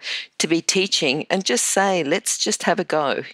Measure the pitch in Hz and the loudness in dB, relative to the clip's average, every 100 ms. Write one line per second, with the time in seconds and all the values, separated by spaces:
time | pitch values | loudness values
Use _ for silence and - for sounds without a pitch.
0 | - - - - 160 165 - 190 190 - | -4 -8 -8 -4 0 0 2 0 2 0
1 | 151 147 - 190 190 240 - 202 196 185 | 2 0 0 -2 0 0 2 2 2 2
2 | 139 175 - - 220 - - 175 175 156 | 0 0 -2 -4 -4 -2 0 0 0 0
3 | 139 - - | 0 -2 -4